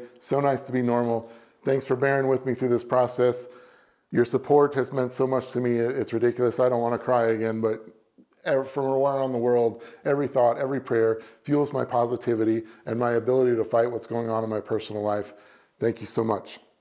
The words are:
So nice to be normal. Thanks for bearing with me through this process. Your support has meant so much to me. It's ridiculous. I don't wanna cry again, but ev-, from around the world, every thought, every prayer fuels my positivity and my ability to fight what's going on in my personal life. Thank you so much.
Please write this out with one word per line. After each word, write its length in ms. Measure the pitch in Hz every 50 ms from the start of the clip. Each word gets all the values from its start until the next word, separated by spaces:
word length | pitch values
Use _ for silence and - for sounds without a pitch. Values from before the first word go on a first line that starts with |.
| - - - -
So 200 | - - 143 139
nice 200 | 143 143 135 120 123
to 80 | -
be 100 | 123 127
normal. 500 | 123 120 120 120 120 117 117 113 113 - - - - _ _ _ -
Thanks 220 | 139 135 135 127
for 100 | - 135
bearing 320 | 123 139 139 139 139 135 131
with 180 | 135 127 131
me 80 | 131 120
through 160 | 117 131 127
this 140 | 117 120 117
process. 640 | 120 135 127 123 117 120 - 123 123 120 123 - - - - - - - - _ _ _ _ _ _
Your 140 | - 123 120
support 480 | - - 127 - - 143 147 147 143 143
has 180 | 139 127 123 139
meant 180 | 135 127 123
so 160 | 123 - 139 131
much 240 | 131 127 120 -
to 80 | - 127
me. 180 | 123 123 120 117
It's 360 | 117 120 135 139 113 - -
ridiculous. 460 | 117 113 120 120 123 123 120 113 -
I 100 | 127 127
don't 120 | 127 117
wanna 160 | 117 117 120 117
cry 300 | - - 127 123 117 113
again, 320 | 113 110 113 113 110 113
but 260 | 113 110 110 120 - - - _ _ _ _ - _ _ _ _ -
ev-, 240 | 180 147 135 135 135
from 160 | - 143 139
around 480 | 135 135 135 135 139 139 135 135 131 127
the 40 | 120
world, 460 | 117 123 123 120 120 117 107 - - - - - -
every 220 | 151 143 139 143 120
thought, 300 | - 135 120 117 120 143
every 220 | 143 131 139 131
prayer 420 | 127 - 131 117 113 113 113 113 - - - _ _
fuels 300 | - 147 147 147 143 143
my 100 | 135 120
positivity 800 | 120 131 120 120 120 123 117 - 123 120 110 110 110 110 117 113 - - - -
and 120 | - 113 117
my 160 | 123 120 120
ability 420 | 117 107 120 127 131 131 123 120
to 80 | 113 110
fight 280 | - - 117 117 123
what's 160 | 120 113 - -
going 220 | 117 117 117 113
on 140 | 110 113 113
in 60 | 110
my 120 | 110 107
personal 400 | - - 117 107 104 - 104 107
life. 320 | 104 104 104 104 101 - - - - - - - _ _ _ _
Thank 200 | - 117 113 -
you 80 | 107 101
so 160 | - - 113
much. 360 | 110 107 95 - - - - - _ _ _